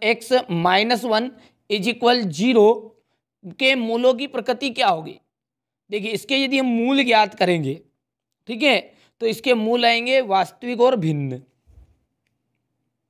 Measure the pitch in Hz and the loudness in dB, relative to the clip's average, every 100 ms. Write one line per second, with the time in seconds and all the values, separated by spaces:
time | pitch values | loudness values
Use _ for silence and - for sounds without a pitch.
0 | 220 226 - 254 240 170 175 190 226 240 | -2 -2 0 -2 0 -2 2 2 0 -2
1 | 233 220 247 240 _ _ - 208 196 233 | 0 -2 -2 -8 _ _ -6 -4 -2 0
2 | 240 247 196 147 233 233 208 233 - - | 2 2 -2 -2 2 6 6 4 -4 -20
3 | _ _ _ _ 190 165 262 262 226 233 | _ _ _ _ -20 -2 0 0 -2 0
4 | 247 247 277 269 247 240 277 240 226 160 | 2 0 -4 -6 -6 -4 -6 -2 0 0
5 | 160 - _ _ _ _ _ _ _ 208 | -6 -18 _ _ _ _ _ _ _ -8
6 | 208 208 - 277 269 269 254 233 240 277 | -6 -8 -4 -2 0 0 0 0 0 0
7 | 254 220 208 208 180 170 135 - _ _ | 2 2 2 0 0 0 -2 -6 _ _
8 | _ _ _ _ - 226 294 214 - _ | _ _ _ _ -14 -2 0 0 -2 _
9 | _ _ 226 220 - 240 214 240 233 233 | _ _ -4 -2 0 0 0 2 2 2
10 | 240 262 233 190 180 - 247 233 247 254 | 0 0 0 -2 -2 -6 -8 0 2 2
11 | 160 147 139 127 - _ _ - _ _ | 0 -2 -4 -8 -14 _ _ -20 _ _
12 | _ _ _ _ _ _ _ _ _ _ | _ _ _ _ _ _ _ _ _ _